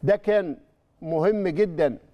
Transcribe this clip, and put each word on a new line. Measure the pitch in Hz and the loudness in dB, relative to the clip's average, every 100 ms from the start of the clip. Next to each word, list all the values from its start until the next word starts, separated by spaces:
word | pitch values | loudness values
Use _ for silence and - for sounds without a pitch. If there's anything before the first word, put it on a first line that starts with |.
ده | 143 202 | 2 0
كان | 208 208 185 135 _ _ _ _ | 2 0 0 -8 _ _ _ _
مهم | 160 160 170 214 190 | -6 0 2 2 -2
جدًا | 160 208 156 151 113 _ | 0 -2 2 -2 -2 _